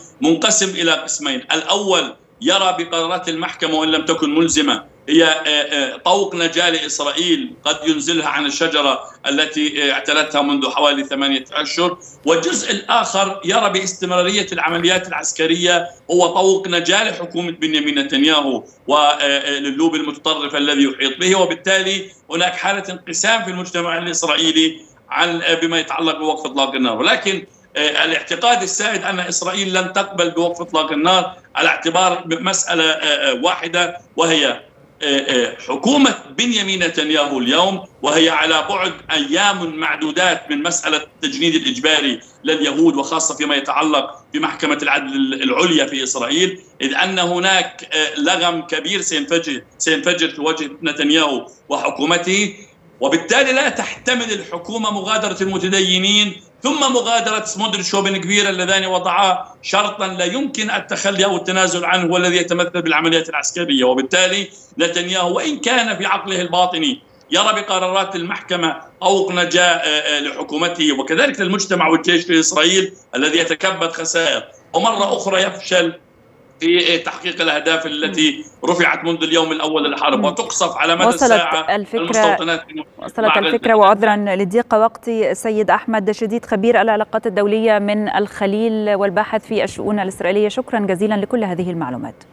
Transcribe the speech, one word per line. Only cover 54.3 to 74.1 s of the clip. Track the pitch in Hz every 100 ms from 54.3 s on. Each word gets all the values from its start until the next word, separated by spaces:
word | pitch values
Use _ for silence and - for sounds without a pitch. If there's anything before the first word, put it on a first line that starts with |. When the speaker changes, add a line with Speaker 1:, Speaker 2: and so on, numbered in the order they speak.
Speaker 1:
الحكومة | 196 - 170 190 226 214
مغادرة | 202 190 220 208 185
المتدينين | 190 185 185 196 185 185 196 208 202 - - _
ثم | 262 302 269
مغادرة | 247 226 233 220 214
سموتريتش | 214 190 214 196 180
وبن | 196 190 190
كبير | 170 202 196
اللذان | 185 180 190 190
وضعا | 180 180 175 190 180 - -
شرطاً | - 196 208 208 190
لا | 180 175
يمكن | 247 294 - 214
التخلي | 202 - 196 196 190 196
أو | 180
التنازل | 185 185 185 175 170
عنه، | 185 170
والذي | 180 180 175
يتمثل | 170 175 175 180
بالعمليات | 160 151 165 165 165
العسكرية. | 151 - 170 139 139
وبالتالي | 127 127 135 180 185 196 190 - - -
نتنياهو | 170 175 175 190 175 -
وإن | - 285
كان | 226 254 226 185
في | 196
عقله | 196 190 185
الباطني | 180 175 180 165 147 123 - - _
يرى | 170 220 214
بقرارات | 202 185 185 190 190 190
المحكمة | 170 - - 180 165 143 - -
طوق | 185 196 190
نجاة، | 175 170 175
آه، | 175 156 156
آه، | 151 147 147
لحكومته | 143 - 143 151 170 170 151 135
وكذلك | 131 160 277 233
للمجتمع | 180 202 - 175 160
والجيش | 165 175 170 170
في | 165
إسرائيل | 160 151 165 190 190 - _ 123
الذي | 151 165
يتكبد | 165 160 190 170 170
خسائر، | 170 160